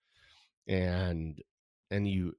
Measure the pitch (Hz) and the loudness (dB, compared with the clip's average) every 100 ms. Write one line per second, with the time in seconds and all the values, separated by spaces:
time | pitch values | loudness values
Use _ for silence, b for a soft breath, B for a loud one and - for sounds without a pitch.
0 | b b b b b _ - 92 92 90 | b b b b b _ -2 0 2 2
1 | 90 82 80 76 - _ _ _ - 101 | 0 0 -4 -8 -16 _ _ _ -4 -2
2 | 101 95 90 | 2 2 0